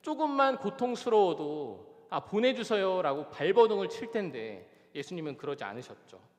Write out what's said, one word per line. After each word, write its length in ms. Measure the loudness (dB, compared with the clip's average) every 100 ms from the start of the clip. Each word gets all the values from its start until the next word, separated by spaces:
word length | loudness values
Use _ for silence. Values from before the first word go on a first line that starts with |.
조금만 560 | -6 -2 0 4 2 2
고통스러워도 1500 | -4 -2 -2 -2 2 4 4 2 -4 -4 -6 -10 -18 -20 -6
"아, 100 | -6
보내주세요"라고 1080 | -2 2 2 2 0 0 2 2 0 -2 -6
발버둥을 600 | -2 2 6 6 6 -2
칠 200 | -6 -6
텐데 580 | -4 -4 -6 -10 -12 -16 -20 _ -12
예수님은 420 | -10 -8 -8 -8
그러지 260 | -8 -6
않으셨죠. 560 | -8 -10 -12 -18 _ -20 -20